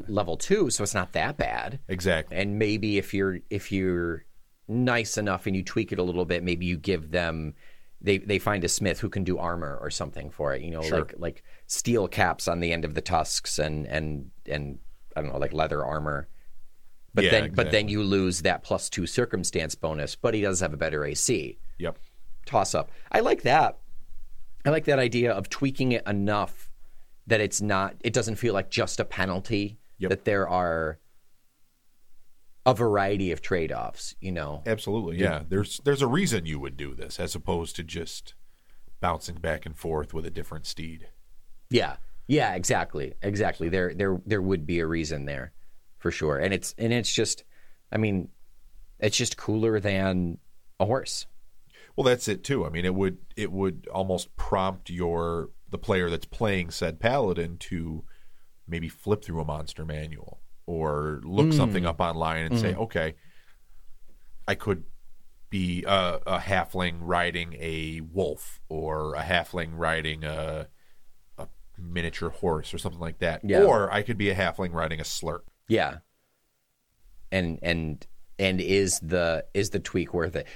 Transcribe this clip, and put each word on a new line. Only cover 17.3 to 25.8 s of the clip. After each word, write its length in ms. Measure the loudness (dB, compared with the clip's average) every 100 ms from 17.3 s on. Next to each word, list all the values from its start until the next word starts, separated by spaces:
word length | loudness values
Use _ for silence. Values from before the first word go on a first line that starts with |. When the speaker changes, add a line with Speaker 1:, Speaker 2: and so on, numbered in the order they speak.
Speaker 1:
then, 180 | 6 4 0
but 160 | 4
then 140 | 2 2
Speaker 2:
exactly. 60 |
Speaker 1:
you 100 | 0
lose 380 | 4 4 4 2
that 180 | 2 0
plus 280 | 0 -2 -2
two 180 | -2 0
circumstance 680 | 0 0 0 0 0 -2
bonus, 420 | -2 -2 -2 -4 0
but 180 | 0 2
he 60 |
does 180 | 2 2
have 140 | 0
a 40 | 0
better 260 | 0 0 -2
A 100 | 0
C. 420 | 2 2 0 -6 -6 -4
Speaker 2:
Yep. 180 | -4 -4 -10 -10 -6 -6 2
Speaker 1:
Toss 300 | 2 4 2
up. 160 | 0 -6 2
I 100 | 4
like 200 | 4 2
that. 360 | 6 6 6 0 -6 -6 -4 -4 -4 -6 -6 -2 2
I 40 |
like 160 | 2 4
that 140 | 4
idea 320 | 4 4 2
of 180 | 2 -2
tweaking 440 | 0 0 2